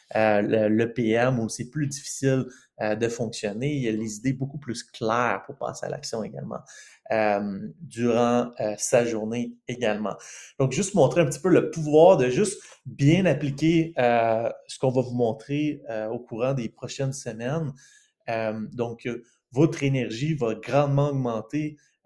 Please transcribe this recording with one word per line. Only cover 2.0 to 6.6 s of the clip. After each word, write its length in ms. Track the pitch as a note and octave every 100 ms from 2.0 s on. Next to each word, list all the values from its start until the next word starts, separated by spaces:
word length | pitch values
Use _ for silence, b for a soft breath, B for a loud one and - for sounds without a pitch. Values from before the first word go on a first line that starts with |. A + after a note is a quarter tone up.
| - - C3+ C3 C3 B B -
euh, 140 | A2 G#2+
de 120 | A2+
fonctionner. 640 | A#2 A2+ - G#2 G#2 C#3
Il 80 | D3
y 60 | A#2
a 40 |
les 260 | A2 A2 G#2
idées 160 | B2+
beaucoup 260 | C3+ C#3 C#3+
plus 240 | A#2+ A#2
claires 600 | - - A2 A#2 A#2+ G2 -
pour 120 | -
passer 280 | A#2+ - -
à 40 |
l'action 340 | - - A2+
également, 360 | G#2 - - B2